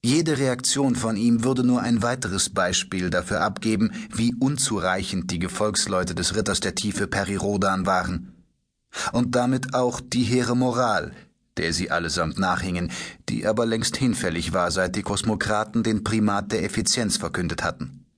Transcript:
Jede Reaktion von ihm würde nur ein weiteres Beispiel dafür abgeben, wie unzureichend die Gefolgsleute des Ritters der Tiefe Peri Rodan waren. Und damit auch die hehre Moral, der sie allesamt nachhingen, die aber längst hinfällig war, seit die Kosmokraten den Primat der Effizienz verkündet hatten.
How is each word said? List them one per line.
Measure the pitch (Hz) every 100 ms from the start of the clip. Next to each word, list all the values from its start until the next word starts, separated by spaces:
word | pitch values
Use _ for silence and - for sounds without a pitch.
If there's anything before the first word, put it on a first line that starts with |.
Jede | 120 147 165 143
Reaktion | 135 123 131 135 139 120
von | 113 107
ihm | 117 117
würde | 120 127
nur | 123 123
ein | 104 117
weiteres | 113 131 113 95 -
Beispiel | 92 90 92 - 95 90
dafür | 90 87 101
abgeben, | 95 92 113 107 110 - -
wie | - 117
unzureichend | 120 131 147 - 104 92 92 95 95 87
die | 90
Gefolgsleute | 92 - 107 101 - 92 90 87
des | 87 101
Ritters | 104 101
der | 98
Tiefe | - 104 98 101
Peri | 101 95 98
Rodan | 98 101 98 95 92
waren. | 92 90 87 - - _ _ _ _ _ - -
Und | 117 123 123
damit | 123 127 131 123
auch | 123 117
die | - 120
hehre | 110 123 117 123
Moral, | 127 120 123 95 73 - - _ _ -
der | 82
sie | 82 92
allesamt | 85 85 85 80 71
nachhingen, | 95 90 92 87 87 - - - -
die | 110 104
aber | 110 113
längst | 113 110 -
hinfällig | 131 101 90 82 87
war, | 92 87
seit | 95 92 101
die |
Kosmokraten | 98 101 113 104 - 107 107 117
den | 113 107
Primat | 107 110 104 101 104
der | 110
Effizienz | 95 - 101 - 107 -
verkündet | 82 - 87 85
hatten. | 85 - 65 - _